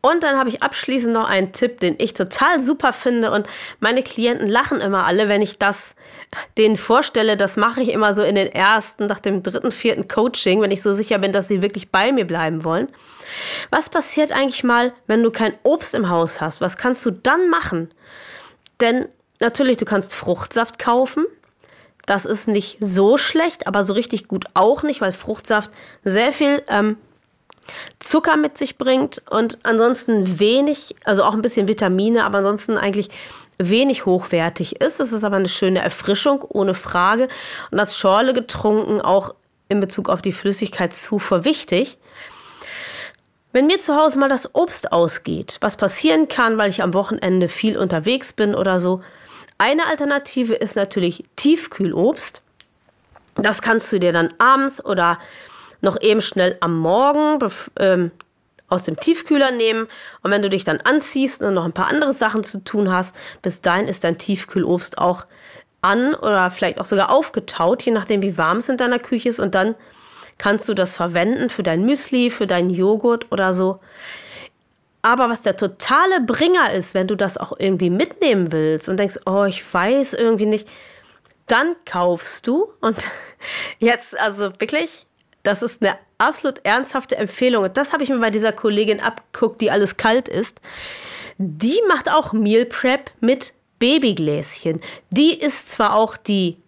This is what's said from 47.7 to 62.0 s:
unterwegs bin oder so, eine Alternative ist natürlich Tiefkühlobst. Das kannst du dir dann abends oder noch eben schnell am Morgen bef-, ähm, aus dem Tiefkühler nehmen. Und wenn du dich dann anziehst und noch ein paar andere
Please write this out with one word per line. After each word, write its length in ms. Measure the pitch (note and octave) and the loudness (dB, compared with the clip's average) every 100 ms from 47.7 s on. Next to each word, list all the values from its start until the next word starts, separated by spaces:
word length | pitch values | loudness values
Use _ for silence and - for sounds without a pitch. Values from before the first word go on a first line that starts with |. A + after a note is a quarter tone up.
| - | 0
unterwegs 540 | F#3 E3 E3 C4 - | -2 -2 0 -2 -4
bin 220 | - G#3 | -2 0
oder 260 | - F#3+ F#3 | 0 0 0
so, 220 | F3+ F#3 F#3 - - - - _ | 0 -2 -6 -20 -20 -20 -20 _
eine 280 | A3 D4+ E4 | 0 2 0
Alternative 680 | D#4 C#4+ C#4+ C#4+ - A#3 | -2 0 -2 -2 -4 -2
ist 200 | A3+ A3+ | -2 -2
natürlich 500 | A3 G3 G3+ F3 F3 - - | -2 -2 0 -2 -4 -14 0
Tiefkühlobst. 1040 | C#4+ E4 - - F#3+ - G#3+ - - - _ _ _ _ _ _ _ - _ - | 2 2 0 -4 -2 2 2 0 -8 -14 _ _ _ _ _ _ _ -20 _ -2
Das 260 | G#3 G#3 | 0 0
kannst 300 | A#3 A3+ - | 0 0 2
du 80 | G3+ | 2
dir 120 | F3 | 2
dann 220 | E3+ E3 - | 2 0 0
abends 460 | A#3+ C4+ C#4 C4+ | 4 4 2 -4
oder 340 | - F#3 E3+ E3+ - - - - - - | -4 0 2 0 -6 -20 -20 -20 -20 -2
noch 180 | G3 - | -2 2
eben 220 | A3 G#3+ | 2 2
schnell 340 | G#3+ F#3+ F3+ F#3 | 0 0 0 0
am 180 | E3 E3 | -2 0
Morgen 600 | D#3+ G3+ C#4 D4 D4+ D4+ | 2 4 4 4 2 0
bef-, 320 | A3+ - - - | -2 -6 -14 0
ähm, 320 | F#3+ F3+ E3+ _ - _ _ _ _ | 2 4 0 _ -20 _ _ _ _
aus 160 | F3+ | -4
dem 140 | F3+ D#3+ | -2 -4
Tiefkühler 520 | - E4 - D4 C4+ | 0 -2 0 2 2
nehmen. 380 | A#3+ A3+ A3 A3+ - - - | 2 0 0 -4 -12 -20 -8
Und 80 | F3+ | 0
wenn 100 | G3+ | 0
du 80 | G3+ | 0
dich 160 | F#3+ | -2
dann 160 | F#3 D#3 | -2 -2
anziehst 600 | - D4 - C4+ C4 - | 2 0 0 -2 -2 -2
und 120 | G#3 | -2
noch 120 | F#3+ D#3+ | 0 -2
ein 80 | |
paar 140 | E3 - | -2 0
andere 260 | D4 | 0